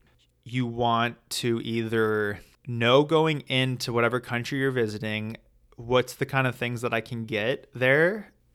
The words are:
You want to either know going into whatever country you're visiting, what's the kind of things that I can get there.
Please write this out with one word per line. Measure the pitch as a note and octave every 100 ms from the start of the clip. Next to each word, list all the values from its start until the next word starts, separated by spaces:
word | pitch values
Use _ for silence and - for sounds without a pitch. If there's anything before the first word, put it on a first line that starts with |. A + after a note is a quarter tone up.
| _ _ _ _ A#2
You | B2+ A#2+
want | A#2 A#2+ A#2 A#2+ A#2 _
to | - B2 A#2
either | A2+ A2+ A2+ A2+ A2 G#2+ G#2 G#2 - _ -
know | A#2 A#2 C3
going | D3+ D#3+ D#3+ D3
into | - C3 C3 B2+ -
whatever | A#2 A#2 B2
country | - A#2+ A#2+ C#3+
you're | C3+
visiting, | B2+ A2 G#2 G#2+ G#2+ G#2+ A2+ _ _ _ -
what's | A#2 B2+ B2
the | - C3+
kind | C3+ C3
of | A#2+
things | A#2+ A#2+
that | A#2+
I | A2+
can | A2+ A#2 A2
get | G#2+ A2 C#3+ - A#2+
there. | B2+ C#3+ E3+ G#3+ - _ _